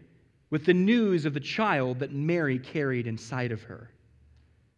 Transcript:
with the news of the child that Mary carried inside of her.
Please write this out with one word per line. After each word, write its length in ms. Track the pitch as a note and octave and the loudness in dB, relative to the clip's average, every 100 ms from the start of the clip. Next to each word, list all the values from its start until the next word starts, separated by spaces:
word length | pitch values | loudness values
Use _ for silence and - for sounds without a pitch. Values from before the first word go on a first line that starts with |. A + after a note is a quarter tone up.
| - _ _ _ _ | -20 _ _ _ _
with 160 | D3+ E3 | 0 4
the 80 | |
news 520 | F3+ F#3+ A#3+ G#3+ F3+ D3+ | 4 6 4 4 2 0
of 80 | |
the 60 | C#3 | -2
child 600 | C3+ - A3 D#3 B2+ B2+ | -4 -2 2 2 0 -2
that 140 | C3+ | -4
Mary 460 | C#3 D3+ F3 D3+ B2+ | -2 0 0 2 0
carried 480 | C3 E3 C#3+ B2 A#2+ | -2 -2 0 0 -2
inside 460 | A2 - C3 B2 | -6 -6 -4 -4
of 100 | A2 | -4
her. 260 | - F#2 A#2 - _ _ _ - _ _ _ | -8 -16 -18 -20 _ _ _ -20 _ _ _